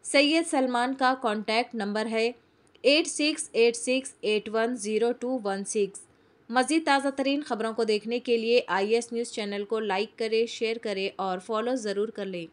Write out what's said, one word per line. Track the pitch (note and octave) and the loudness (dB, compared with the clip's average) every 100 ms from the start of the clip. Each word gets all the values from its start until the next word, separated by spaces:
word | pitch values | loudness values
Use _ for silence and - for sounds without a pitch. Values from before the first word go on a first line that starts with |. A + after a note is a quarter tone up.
सैयद | - C#4 D4 D#4+ E4 | 2 4 4 4 2
सलमान | C#4+ C4 A#3+ B3 | 0 2 0 0
का | C4+ B3+ C4 | 2 0 2
contact | A#3+ G#3 G#3 A3 B3+ A#3 | -2 -2 0 0 0 -4
number | G3+ G#3 A3+ | -4 -2 -2
है | A3+ A3+ B3+ _ _ _ _ | 0 0 -2 _ _ _ _
एट | A#3+ D4 E4+ | 4 4 2
सिक्स | - D4 D4+ - A3 | 0 0 -2 -4 2
एट | A#3 A#3 | 2 2
सिक्स | - B3+ C4 - G#3+ | 0 -2 -2 -6 -2
एट | G#3+ G#3 | -2 -2
वन | A3 A3+ B3 | -2 -2 -2
ज़ीरो | G3+ G#3+ A#3 | -2 0 0
टू | A#3+ A#3+ C4 | 0 -4 -2
वन | G3+ G3 G3 | -2 -4 -4
सिक्स। | A3 G3 - - _ _ _ _ | -2 -2 -4 -20 _ _ _ _
मज़ीद | A#3+ B3 D#4+ D#4+ | 0 2 2 4
ताज़ा | C#4 C#4 | 2 2
तरीन | C4+ C4+ C#4+ | -2 0 0
ख़बरों | D4 A3+ A3+ | -2 -4 -2
को | A3+ A3 | -2 0
देखने | G#3+ A3 A#3+ | 0 0 -4
के | B3+ A#3 | 0 0
लिए | A3+ A#3+ - | 4 2 4
आईएस | F3+ G3+ A#3 A#3 | 0 2 0 0
News | A#3 A#3 | -6 -6
channel | - G#3 G3+ | -6 -6 -6
को | G3+ A3 | -4 -4
like | G#3+ F#3+ G#3+ - | -2 -2 -2 -4
करें, | A3 A3+ A3+ | 0 0 0
share | - A3 A3+ | -2 -4 -2
करें | A3+ G3 G3 - | -4 -2 -4 -2
और | F#3+ F#3 | -4 -4
फॉलो | F#3+ G#3+ A#3 C4 | -2 -2 0 -2
ज़रूर | G#3+ G3 G#3+ | -2 -2 -4
कर | G#3+ G3 | -4 -8
लें। | F#3 E3 | -8 -10